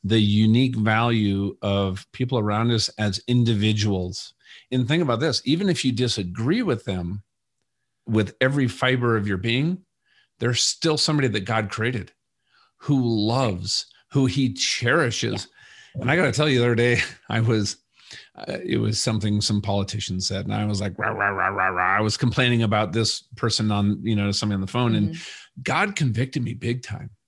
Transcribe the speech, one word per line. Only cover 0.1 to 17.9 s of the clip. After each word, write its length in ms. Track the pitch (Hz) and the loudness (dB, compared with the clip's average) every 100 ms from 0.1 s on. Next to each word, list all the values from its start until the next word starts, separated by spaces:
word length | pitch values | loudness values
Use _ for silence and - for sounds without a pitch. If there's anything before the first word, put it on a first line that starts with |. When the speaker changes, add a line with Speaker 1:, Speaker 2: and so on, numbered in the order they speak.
| 113 | 4
Speaker 1:
unique 560 | 104 104 110 113 131 120 | 4 6 6 6 4 2
value 800 | 107 110 117 113 101 98 98 - | 2 2 2 2 2 2 -2 -2
of 440 | 104 101 98 92 - | -2 0 0 -4 -10
people 260 | - 127 127 | -6 -2 0
around 320 | 104 104 117 | 0 0 2
us 180 | 117 - - | 0 -2 -2
as 240 | 104 95 - | -2 -2 0
individuals. 1040 | 123 117 107 107 107 104 95 90 - - _ - - _ | 2 4 2 2 2 0 0 -4 -8 -14 _ -20 -20 _
And 140 | 127 120 | -2 0
think 160 | 156 | 0
about 160 | 156 117 | 2 0
this, 220 | 151 123 | 0 -2
even 240 | - 160 202 | 0 0 0
if 160 | 165 | 0
you 60 | 135 | 0
disagree 720 | 113 123 - 90 92 117 208 | 0 -2 -2 -6 -4 -2 0
with 220 | 220 113 | 0 -2
them 380 | - 92 85 101 - _ _ _ _ _ _ _ - | -4 -6 -6 -8 -12 _ _ _ _ _ _ _ -2
with 280 | 110 101 - | 0 0 0
every 280 | 131 143 127 | 0 2 0
fiber 480 | - 127 127 120 113 | 2 0 2 2 0
of 100 | 104 | 0
your 100 | 92 | -2
being, 420 | 113 120 156 185 _ _ _ _ _ _ | 0 0 0 -4 _ _ _ _ _ _
there's 240 | 117 120 | -2 0
still 340 | - - 165 151 | -2 -2 -2 0
somebody 300 | - 151 127 | 0 2 2
that 120 | 104 | 0
God 260 | 95 113 104 | -2 -2 -2
created 420 | - 113 120 92 _ _ _ _ _ _ _ | -4 -2 -4 -8 _ _ _ _ _ _ _
who 240 | - 139 | 0 2
loves, 840 | 120 113 104 123 127 90 95 - - _ _ | 2 2 2 2 0 -2 -4 -6 -6 _ _
who 140 | 143 131 | 0 2
he 280 | 139 131 | 2 -2
cherishes. 960 | 101 - - 120 151 135 - 117 104 - _ - - - - | 0 -4 -2 2 2 2 -2 -4 -6 -10 _ -20 -20 -16 -6
Speaker 2:
Yeah. 60 | |
Speaker 1:
And 80 | 123 | 0
I 40 | 160 | 2
gotta 160 | 156 | 2
tell 160 | 113 151 | 2 2
you, 120 | 131 | 4
the 40 | 120 | 2
other 80 | 117 | 4
day, 240 | 120 117 - | 4 2 0
<laughs> 140 | - _ | -6 _
I 120 | 113 | 0
was, 360 | 113 113 101 - _ | 2 2 0 -6 _